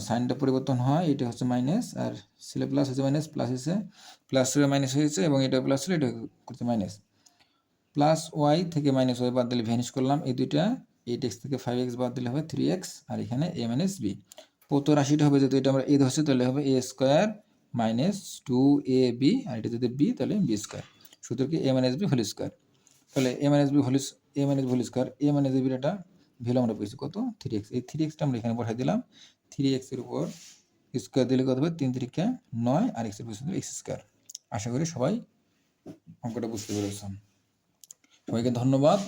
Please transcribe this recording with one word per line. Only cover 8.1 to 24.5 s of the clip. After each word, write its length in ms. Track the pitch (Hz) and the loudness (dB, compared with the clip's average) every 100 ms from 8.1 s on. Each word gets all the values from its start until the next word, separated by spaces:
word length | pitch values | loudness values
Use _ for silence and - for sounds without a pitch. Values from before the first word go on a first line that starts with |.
| 165 - 160 | 2 -2 0
ওয়াই 200 | 147 160 170 | 2 2 0
থেকে 140 | 147 143 131 | 0 2 2
মাইনাস 220 | 127 123 | 2 0
ওয়াই 120 | 123 127 | 0 0
বাদ 100 | 120 | 0
দিলে 120 | 123 110 | 0 0
ভ্যানিশ 200 | 117 123 135 | -2 -2 -2
করলাম, 220 | 131 147 135 | 0 0 -2
এই 60 | 127 | -2
দুইটা, 240 | 131 147 202 262 - _ 123 | 0 2 0 -2 -8 _ -8
এইট 120 | 120 123 | -4 -4
এক্স 100 | - | -6
থেকে 140 | 131 131 | -8 -6
ফাইভ 120 | 123 123 | -4 -2
এক্স 100 | 127 123 | -2 -4
বাদ 100 | 123 127 | -4 -4
দিলে 120 | 120 | -4
হবে 100 | 139 160 | -4 -4
থ্রি 140 | 131 135 | -2 -2
এক্স, 160 | 185 - - - | -2 -6 -14 -10
আর 80 | 110 | -8
এখানে 220 | 107 123 175 - | -4 -4 -4 -4
এ 40 | 117 | -4
মাইনাস 220 | 123 190 - | -2 -2 -2
বি। 100 | 101 98 - - - _ - | -6 -6 -14 -20 -20 _ -2
প্রদত্ত 200 | 143 143 147 | 0 4 4
রাশিটা 240 | 135 151 147 | 4 4 6
হবে, 120 | 139 | 6
যেহেতু 140 | 135 135 | 4 4
এটা 80 | 135 | 4
আমরা 120 | 135 - | 2 4
এ 20 | 139 | 4
ধরছি, 180 | 131 156 147 | 4 2 2
তাহলে 180 | 127 127 | 2 2
হবে 120 | 135 139 | 2 2
এ 40 | 131 123 | 2 0
স্কয়ার 360 | - 135 151 220 - _ _ _ 120 | 0 4 4 4 -2 _ _ _ -2
মাইনাস 360 | 113 113 175 196 - - - | 0 2 0 -2 -6 -12 -2
টু 120 | 123 139 143 131 131 | 4 6 4 4 4
এ 20 | 127 120 | 4 4
বি, 120 | 139 262 190 | 2 2 -2
আর 60 | 117 | -6
এটা 80 | 110 | -4
যদি 140 | 117 123 131 | -2 -2 2
বি, 80 | 202 254 | 0 2
তাহলে 180 | 127 202 143 | 0 0 0
বি 60 | 104 | 0
স্কয়ার। 200 | - 101 - _ - - - | -4 -12 -14 _ -20 -16 -8
সূত্র 160 | 120 131 | -4 -2
কি? 60 | 160 131 | 0 2
এ 20 | |
মাইনাস 200 | 131 127 135 | 2 2 0
বি 40 | 190 | 0
হোল 80 | 127 107 | 0 -2
স্কয়ার। 180 | - 143 - _ _ _ _ _ | -4 -10 -10 _ _ _ _ _
তাহলে 180 | 139 127 - | 0 0 2
এ 20 | 143 | 2
মাইনাস 180 | 143 143 | 4 4
বি 60 | 143 123 | 2 2
হোল 100 | 135 | 0
স-, 100 | - - _ 139 | -2 -14 _ -2
এ 20 | |
মাইনাস 160 | 139 | 0